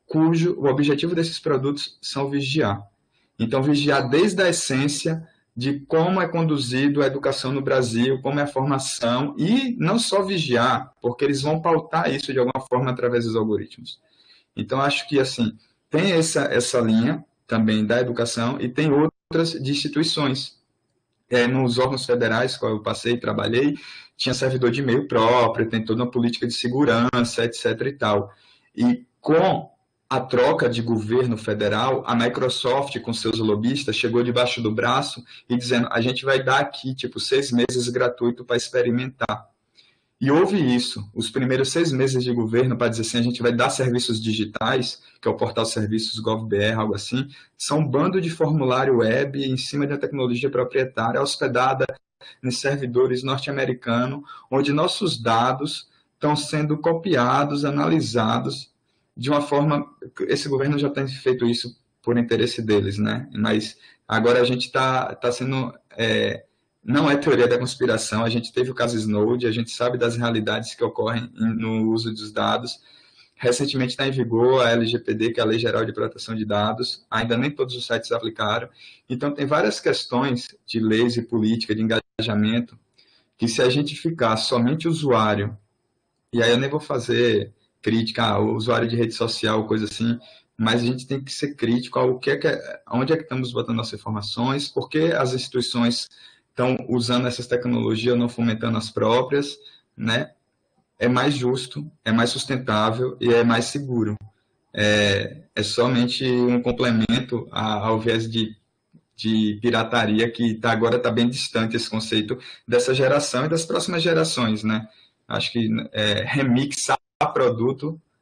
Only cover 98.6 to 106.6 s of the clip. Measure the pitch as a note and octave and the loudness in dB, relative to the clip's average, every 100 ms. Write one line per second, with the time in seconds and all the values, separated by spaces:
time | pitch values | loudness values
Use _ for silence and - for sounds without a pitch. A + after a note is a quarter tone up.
98.6 | A#2 A2 A2 - A2 A#2+ B2+ C#3+ C#3+ - | -2 -2 -4 0 2 2 2 0 -2 -8
99.6 | - - _ - A2 A#2 - _ _ _ | -20 -20 _ -6 -2 -2 -4 _ _ _
100.6 | _ _ _ - A#2 B2+ C#3 C#3 B2 B2+ | _ _ _ -2 0 2 2 0 0 -2
101.6 | - - D3 - A2+ A2+ A#2+ - - C3 | -4 -10 -12 -8 0 2 2 0 -4 -4
102.6 | B2+ G#2+ A2 A#2 B2+ - A#2+ A#2 A#2 A#2 | 0 0 2 0 -4 -2 4 4 6 2
103.6 | A#2+ C#3+ C#3 A#2+ A2 G#2 - _ _ _ | 0 -4 -4 -2 -2 -4 -10 _ _ _
104.6 | _ - G#2+ G#2 G#2 G2 - - - - | _ 0 2 4 4 0 -2 -10 -10 -6
105.6 | G#2 - B2 B2 B2 - C3 B2 B2 B2 | -2 0 2 2 0 0 0 2 2 2